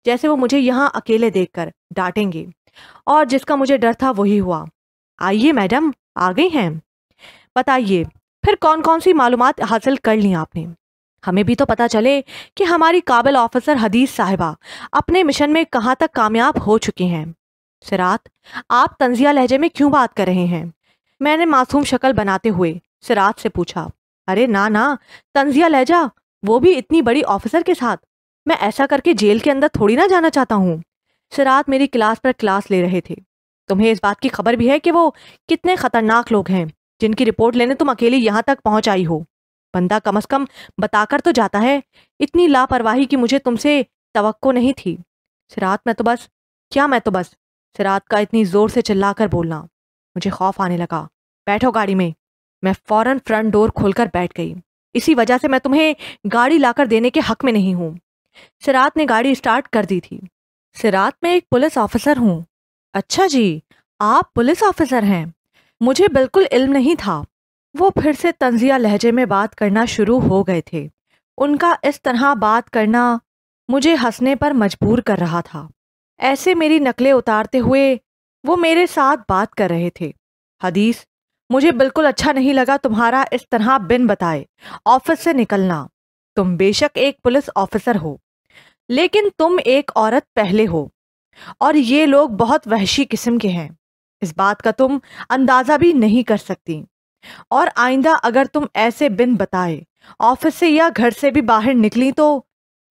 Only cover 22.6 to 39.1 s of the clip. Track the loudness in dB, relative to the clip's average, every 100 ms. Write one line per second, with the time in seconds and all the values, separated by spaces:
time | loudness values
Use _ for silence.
22.6 | -2 -4 -16 _ -4 0 0 -2 -6 -6
23.6 | -6 -8 -10 -14 _ _ -4 0 0 0
24.6 | 0 0 0 -4 _ -20 _ -2 2 2
25.6 | 2 2 2 2 0 -6 _ _ 0 2
26.6 | 4 2 2 0 2 0 0 -2 -2 -2
27.6 | 0 -2 -2 -6 _ _ _ _ -4 -2
28.6 | -2 -2 0 0 0 2 2 2 0 0
29.6 | 0 0 0 2 2 2 2 0 0 0
30.6 | 0 -4 -10 _ _ _ _ -2 2 2
31.6 | 2 0 0 0 -2 0 -2 -2 -2 -2
32.6 | -2 -2 0 -2 -6 -14 _ _ _ _
33.6 | -4 0 0 0 -2 -2 -4 -2 -2 0
34.6 | 2 2 2 2 0 -2 -18 _ -6 -2
35.6 | -2 -2 -2 0 2 0 0 -2 0 -2
36.6 | -4 -10 _ -4 -2 0 0 0 0 2
37.6 | 0 0 -2 0 0 2 2 0 -2 -2
38.6 | 0 0 0 0 -2